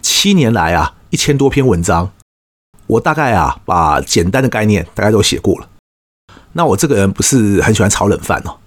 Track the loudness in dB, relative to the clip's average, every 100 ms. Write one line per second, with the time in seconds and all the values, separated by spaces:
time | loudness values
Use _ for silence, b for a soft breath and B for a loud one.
0 | -2 -2 2 2 2 2 0 0 -2 -6
1 | -8 -6 -2 2 2 2 0 0 0 0
2 | -2 -8 _ _ _ _ _ _ _ -2
3 | 0 -2 0 0 0 -4 -4 0 0 0
4 | -2 -2 0 0 -2 -2 0 0 -2 -2
5 | 0 2 0 -2 -2 -2 -4 -20 _ _
6 | _ _ _ B B -4 -2 0 0 2
7 | 0 0 0 2 2 2 2 2 0 0
8 | 0 -2 -2 -6 -6 -16